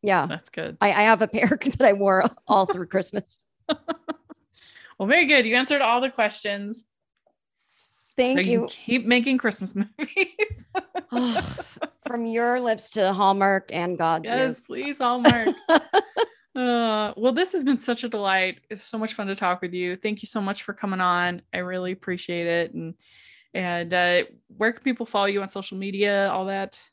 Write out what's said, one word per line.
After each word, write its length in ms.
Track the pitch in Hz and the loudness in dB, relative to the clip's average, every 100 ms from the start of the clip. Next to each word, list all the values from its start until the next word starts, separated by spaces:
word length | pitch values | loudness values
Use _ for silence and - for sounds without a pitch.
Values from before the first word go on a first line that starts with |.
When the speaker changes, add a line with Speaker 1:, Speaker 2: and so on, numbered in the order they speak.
Speaker 1:
Yeah. 240 | 208 185 147 | 2 2 2
Speaker 2:
That's 220 | - - | -6 -10
good. 280 | - 165 160 | -10 -10 0
Speaker 1:
I, 80 | 208 | 0
I 100 | 196 | 4
have 180 | 214 220 | 4 4
a 60 | 214 | 2
pair 300 | 220 220 294 | 2 2 2
<laughs> 40 | 277 | -2
that 160 | - | 4
I 120 | 254 | 4
wore 300 | 202 196 190 233 - - | 6 4 4 2 -2 2
all 180 | 202 190 | 4 4
through 220 | 185 175 | 0 -2
Christmas. 520 | 190 185 202 - - _ _ - | -4 -2 -6 -8 -18 _ _ -6
Speaker 2:
<laughs> 100 | 302 - 320 - - _ - _ _ - - - _ | -6 -4 -10 -10 -14 _ -20 _ _ -20 -20 -20 _
Well, 80 | 196 | 2
very 180 | 302 302 | 4 6
good. 220 | 294 226 | 4 4
You 80 | 240 | 2
answered 260 | 262 294 | 2 2
all 180 | 247 240 | 4 2
the 120 | 262 | 0
questions. 720 | 247 214 - 208 202 202 220 - _ _ _ _ _ _ _ _ _ _ _ _ - | 0 -2 -2 -8 -6 -8 -12 -16 _ _ _ _ _ _ _ _ _ _ _ _ -2
Speaker 1:
Thank 220 | 247 254 | 2 2
Speaker 2:
So 40 | |
you 200 | 190 233 | 2 0
Speaker 1:
you. 60 | 233 | -2
Speaker 2:
keep 340 | - - 247 220 | -8 -2 -2 2
making 320 | 247 240 254 | 2 4 2
Christmas 340 | 233 202 185 196 | 0 -2 -8 -6
<laughs> 220 | 214 - | -6 -6
movies. 720 | 302 - 370 - 427 - - 370 370 349 - | -8 -2 -2 -2 -6 -6 -8 -10 -8 -12 -6
Speaker 1:
Ugh, 320 | 247 247 233 370 - - - - _ - | -2 0 -2 -4 -10 -14 -12 -12 _ -8
from 220 | 240 233 | -6 -4
your 320 | 226 240 247 | 0 0 0
lips 320 | 247 220 - | 0 -2 -4
to 200 | 220 190 | 0 0
Hallmark 600 | 190 196 196 196 196 190 | 4 4 4 4 2 -2
and 240 | 165 175 175 | -4 -4 0
God's 280 | 165 165 165 | 0 0 -2
Speaker 2:
Yes, 80 | 247 | -2
Speaker 1:
ears. 240 | 262 240 | -2 -4
Speaker 2:
please, 360 | _ - 277 285 | _ -8 -8 -2
Hallmark. 560 | 247 247 247 240 226 - - | -2 4 4 4 0 -4 2
Speaker 1:
<laughs> 120 | 320 - 392 - - 453 _ _ | 2 4 0 0 -4 -4 _ _
Speaker 2:
Uh, 600 | 262 254 240 233 214 208 - | -4 0 2 0 0 -2 0
well, 160 | 233 | 0
this 220 | 254 370 | 2 0
has 100 | 370 | 0
been 160 | 269 254 | 0 0
such 240 | - 240 | 0 -4
a 60 | 240 | -4
delight. 500 | 220 202 190 185 180 _ | -4 0 2 0 -4 _
It's 140 | 208 | -16
so 140 | - 226 | -10 -6
much 140 | 214 | -6
fun 120 | - 202 | -6 -6
to 60 | 196 | -2
talk 260 | 190 180 | -2 -2
with 120 | 180 | -4
you. 220 | 180 180 185 | -6 -6 -4
Thank 260 | 220 208 | -4 -6
you 60 | - | -6
so 140 | 226 | -6
much 220 | 196 196 | -4 -6
for 100 | - | -8
coming 260 | 202 202 190 | -8 -6 -2
on. 420 | 180 175 175 175 _ | 0 2 0 -4 _
I 60 | 180 | -8
really 340 | 180 185 180 | -6 -6 -6
appreciate 520 | 185 - 180 - 175 170 | -8 -6 -8 -6 -4 0
it. 280 | 170 170 | 0 -2
And, 200 | 165 165 165 _ _ - - _ | -6 -12 -12 _ _ -20 -20 _
and, 400 | - 180 175 170 | -6 -4 -4 -2
uh, 300 | 180 175 175 - - _ - | 0 4 2 0 -8 _ -2
where 160 | 214 | -2
can 100 | 233 | 0
people 220 | - 240 233 | -2 -2 -2
follow 220 | 208 202 | 0 0
you 140 | 202 | 0
on 60 | 190 | -4
social 280 | 196 190 190 | -8 -10 -8
media, 520 | 196 196 202 202 196 | -8 0 0 2 0
all 160 | 190 190 | -2 -4
that? 300 | 196 196 - - | -4 -6 -12 -20